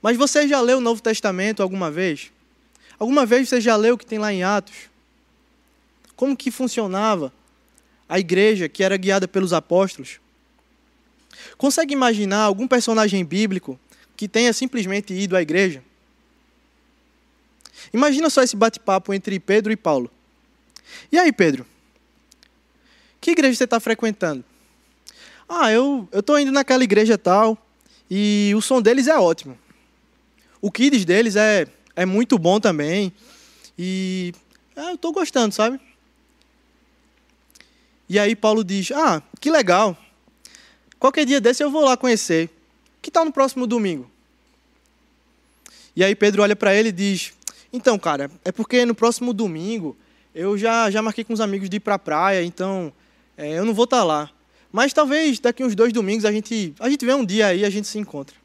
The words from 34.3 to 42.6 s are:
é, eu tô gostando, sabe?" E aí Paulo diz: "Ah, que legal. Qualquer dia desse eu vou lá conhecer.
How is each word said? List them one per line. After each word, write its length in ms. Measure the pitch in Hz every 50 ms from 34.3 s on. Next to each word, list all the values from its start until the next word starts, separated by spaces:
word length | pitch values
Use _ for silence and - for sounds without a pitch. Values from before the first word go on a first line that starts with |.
| 170 _ _ _ _ _ _ _ _
é, 160 | - 294 339
eu 60 | 359 302
tô 140 | - 339
gostando, 420 | 311 381 359 302 - 269 233 208 196
sabe?" 260 | - 214 226 262 269 _ _ _ _ _ _ _ _ _ _ _ _ _ _ _ _ _ _ _ _ _ _ _ _ _ _ _ _ _ _ _ _ _ _ _ _ - _ _ _ _ _ _ _ _ _
E 120 | 180 202
aí 160 | 208 208 226
Paulo 280 | 208 - 214 214 220 220
diz: 280 | 175 196 196 185 -
"Ah, 300 | 254 285 320 285 180 156 - _ - -
que 120 | - 285
legal. 460 | 320 311 247 180 175 185 220 208 170 - _ _ _ _ _ _ _ _ _ - _ - _ _ _ _ _ _ _ _
Qualquer 260 | - 262 277 320 302
dia 160 | 247 277 277
desse 220 | 202 233 254 - 294
eu 60 | 294
vou 140 | 269 311 302
lá 140 | 269 254 247
conhecer. 520 | - 254 233 202 - - 175 160 160 165 _ _